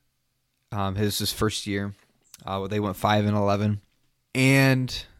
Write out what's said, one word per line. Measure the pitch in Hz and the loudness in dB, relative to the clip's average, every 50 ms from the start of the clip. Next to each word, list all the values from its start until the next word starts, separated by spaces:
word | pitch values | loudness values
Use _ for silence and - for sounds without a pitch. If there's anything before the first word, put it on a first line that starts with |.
| _ _ _ _ _ _ _ _ _ _ _ _ _ _ | _ _ _ _ _ _ _ _ _ _ _ _ _ _
um, | 107 101 98 95 95 | -6 -4 -4 -2 -2
his, | 101 107 104 101 | 0 0 0 0
his | - 107 101 - | -2 -4 -4 -2
first | - 110 107 - - - | -2 -2 -2 -2 -4 -6
year, | 104 98 101 101 101 101 - _ _ _ _ _ _ - - - | -4 -4 -4 -4 -6 -8 -12 _ _ _ _ _ _ -20 -16 -10
uh, | 95 95 98 98 | -8 -6 -6 -4
they | 95 107 104 | -4 -2 -2
went | 104 101 90 | -2 -2 -4
five | - - 101 107 107 104 | -2 0 2 2 2 2
and | 104 107 | 2 2
eleven. | 104 101 101 101 101 107 107 104 101 - _ _ _ _ _ _ _ _ _ - | 2 2 2 0 2 0 0 -2 -2 -6 _ _ _ _ _ _ _ _ _ -2
And | 131 131 131 135 135 135 135 131 131 127 123 - - - - _ - | 2 4 4 6 6 4 4 4 2 0 -4 -6 -8 -12 -12 _ -12